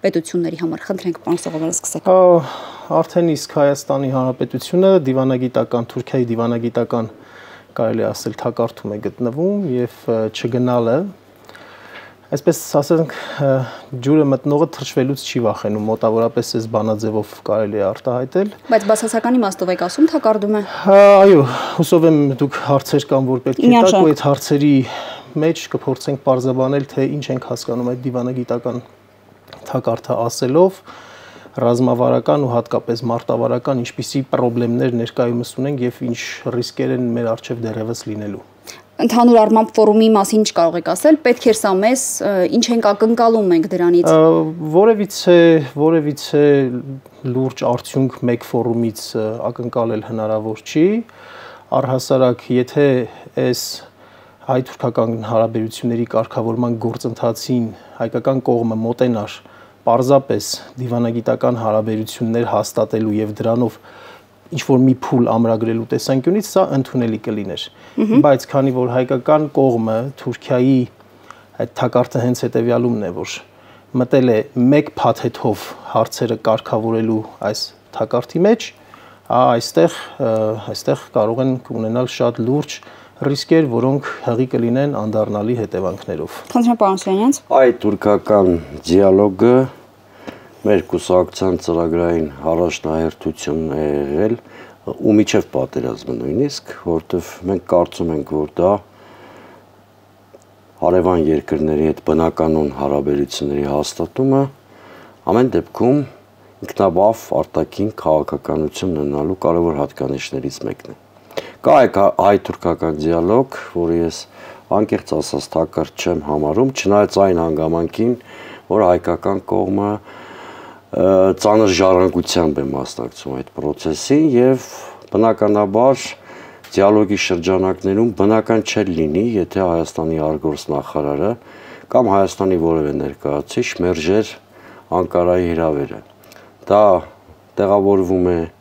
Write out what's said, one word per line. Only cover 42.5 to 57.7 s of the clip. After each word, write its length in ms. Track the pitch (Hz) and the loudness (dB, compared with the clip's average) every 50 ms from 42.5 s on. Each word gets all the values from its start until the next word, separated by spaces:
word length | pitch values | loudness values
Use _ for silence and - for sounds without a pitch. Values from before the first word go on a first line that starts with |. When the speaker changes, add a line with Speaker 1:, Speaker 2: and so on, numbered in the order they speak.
| - 233 | 2 0
Speaker 1:
ինչ 60 | 233 - 240 | 0 2 0
ենք 100 | 233 226 208 | 2 2 2
ակնկալում 580 | 202 208 220 220 233 233 233 233 226 226 208 185 170 | 2 2 2 2 4 4 4 4 4 4 4 4 4
մենք 120 | 165 160 - | 2 2 0
դրանից։ 400 | 180 180 175 175 175 175 170 170 | 0 0 2 4 4 4 6 6
Speaker 2:
Ա, 80 | 160 160 160 160 165 165 160 156 160 170 160 156 156 | 6 6 6 6 6 4 2 -2 -4 -6 -6 0 4
որևիցե, 640 | 175 202 226 226 202 208 - - - - 185 175 170 170 170 165 160 139 127 - | 4 6 4 4 2 0 -6 -6 -2 4 6 6 8 8 8 6 4 2 -2 -2
որևիցե 680 | 143 147 160 165 165 151 147 143 - - - - 151 147 147 143 139 135 127 123 123 123 139 135 135 _ - _ - - 135 123 | 0 2 2 2 2 0 -2 -6 -6 -8 -2 2 4 4 6 4 4 2 0 -4 -6 -8 -10 -14 -16 _ -20 _ -10 -8 -4 -2
լուրջ 280 | 127 131 131 - - - - | -2 -2 -4 -4 -4 -2 -2
արդյունք 440 | 120 127 - - - 139 135 131 - - - 120 | -2 -2 -4 -4 -2 0 0 0 -2 -4 -2 -2
մեկ 180 | 120 117 - - | -2 -2 -4 -4
ֆորումից, 500 | - 120 113 117 117 117 117 113 107 - - - - | -4 -2 -2 0 -2 0 -2 -2 -4 -6 -14 -8 -6
ը, 100 | 117 107 107 110 117 - 110 | -4 -4 -4 -6 -6 -6 -8
ակնկալել 560 | 120 - 120 120 - 123 117 113 113 107 113 - | -6 -6 -10 -6 -4 -2 -2 -2 -4 -6 -6 -8
հնարավոր 520 | 117 113 107 107 110 110 107 110 110 - - | -8 -6 -4 -2 -4 -4 -4 -6 -10 -10 -12
չի, 220 | - - 151 156 190 214 233 226 - - - - - - - - - - - - _ - 127 | -6 0 2 2 2 2 -2 -6 -8 -18 -20 -20 -20 -20 -20 -20 -20 -20 -20 -8 _ -2 -2
առհասարակ, 680 | 131 110 127 127 - - 143 131 131 127 120 120 - - | 0 0 -2 -4 -2 0 2 2 2 2 0 -2 -4 -2
եթե 360 | 123 127 123 - - 147 143 143 131 127 120 107 - - - - _ - 131 | 0 0 0 0 0 2 2 2 2 0 -2 -6 -10 -20 -20 -10 _ -2 -2
այս 180 | 127 123 - - - - - - - _ _ - - - - - - _ _ - | -2 -2 -2 -6 -10 -12 -14 -16 -20 _ _ -20 -20 -20 -20 -20 -20 _ _ -6
հայ-թուրքական 680 | - 127 131 131 - - - - 123 117 - 113 113 117 110 107 | -2 -2 -2 -2 -4 -10 -6 -6 -4 0 0 -2 -2 -2 -6 -6
հարաբերությունների 840 | 104 120 110 113 113 113 117 110 113 - - - 120 117 117 120 - - | -2 0 0 0 0 0 -4 -4 -4 -6 -6 -4 -2 -2 -2 -2 -2 -2
կարգավորման 640 | 110 113 - - - 113 113 113 120 123 120 120 113 113 | -2 -2 -2 -4 -4 -4 -2 -2 -2 -2 -2 -2 -2 -4
գործընթացին 840 | 113 113 - - 127 113 - - 117 117 - - - 127 123 117 113 | -6 -6 -4 -6 -8 -6 -2 -2 -2 -2 -4 -4 -2 -2 -2 -2 -4